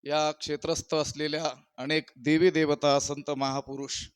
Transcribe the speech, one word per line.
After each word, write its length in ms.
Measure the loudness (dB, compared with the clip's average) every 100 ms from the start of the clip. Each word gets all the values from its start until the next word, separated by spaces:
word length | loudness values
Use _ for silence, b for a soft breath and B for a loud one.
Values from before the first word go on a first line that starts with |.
या 280 | -2 0 0
क्षेत्रस्थ 600 | -2 -6 -6 -2 -4 0
असलेल्या 600 | 0 0 -4 -4 -2 -4 -6 _ -10
अनेक 340 | -2 -2 -2 -4
देवी 260 | 2 6 6
देवता, 500 | 6 2 2 4 4
संत 300 | 2 -6 -4
महापुरुष 760 | -2 -2 -2 -6 -10 -8 -8 -10